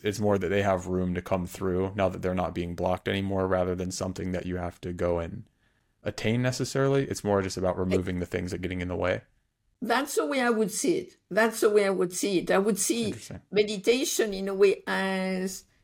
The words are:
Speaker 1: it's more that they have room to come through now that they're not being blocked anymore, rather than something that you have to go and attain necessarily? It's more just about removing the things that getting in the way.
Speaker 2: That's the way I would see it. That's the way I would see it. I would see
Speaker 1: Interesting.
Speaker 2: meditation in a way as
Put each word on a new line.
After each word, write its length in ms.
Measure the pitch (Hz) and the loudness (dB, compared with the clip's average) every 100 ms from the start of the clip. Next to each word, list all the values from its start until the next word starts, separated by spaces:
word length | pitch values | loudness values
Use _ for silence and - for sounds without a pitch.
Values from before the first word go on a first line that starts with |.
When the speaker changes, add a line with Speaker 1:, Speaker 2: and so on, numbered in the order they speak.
Speaker 1:
it's 160 | 104 101 | -4 0
more 180 | 104 98 | 2 2
that 120 | 87 | 2
they 120 | 101 | 2
have 260 | 101 92 92 | 2 2 0
room 280 | 92 90 90 | 0 0 -2
to 60 | |
come 240 | - 95 90 | -2 -2 -2
through 440 | - 95 90 95 101 | -4 -2 0 0 0
now 120 | 92 | 0
that 140 | 92 | 0
they're 140 | 90 92 | -2 0
not 180 | 85 | -2
being 220 | 87 85 87 | -2 -6 -2
blocked 320 | 90 90 - | 0 0 0
anymore, 400 | 98 98 95 92 | -2 0 0 2
rather 280 | 92 90 90 | 2 0 0
than 160 | 90 | -4
something 400 | - 95 90 92 | -4 -6 -4 -4
that 140 | 90 90 | -4 -4
you 120 | 90 | -4
have 220 | 87 - | -6 -8
to 120 | 90 | -8
go 260 | 90 87 85 | -2 0 0
and 240 | 82 101 - _ _ _ _ _ | -2 -8 -14 _ _ _ _ _
attain 380 | - - 110 120 | -8 -4 0 2
necessarily? 640 | 127 123 127 135 135 139 139 | 0 -2 -2 0 2 2 0
It's 180 | 98 | -2
more 180 | 101 101 | 0 2
just 160 | 92 - | 2 0
about 220 | 92 92 | -2 0
removing 400 | 92 95 90 90 | 2 0 0 -2
the 60 | 87 | -2
things 260 | 90 90 | -4 -4
that 100 | 87 | -4
getting 180 | 90 92 | -4 -4
in 80 | 90 | -4
the 80 | 90 | -2
way. 260 | 90 107 - _ _ _ _ - | 0 0 -4 _ _ _ _ -10
Speaker 2:
That's 340 | 214 233 294 - | -2 0 0 -2
the 100 | 302 | 0
way 160 | 277 | 0
I 80 | 240 | 2
would 220 | 220 202 | 2 0
see 260 | - 254 160 | 0 0 0
it. 200 | - - - | -2 -12 -4
That's 300 | 190 226 220 | 2 2 4
the 80 | 220 | 4
way 160 | 208 196 | 4 4
I 40 | |
would 240 | 190 180 | 2 0
see 260 | 180 202 180 | -2 0 0
it. 120 | - | 2
I 60 | 185 | 2
would 200 | 202 190 | 4 2
see 280 | - 233 214 | 0 0 -2
Speaker 1:
Interesting. 360 | 110 - - - | -6 -10 -16 -4
Speaker 2:
meditation 840 | 196 208 208 220 254 330 - 220 | 0 0 0 2 2 2 -2 -2
in 140 | 190 196 | -2 -2
a 60 | |
way 300 | 190 196 - - | 4 6 4 -2
as 800 | 190 190 190 185 185 190 - - _ | -2 0 0 -2 -2 -4 -6 -16 _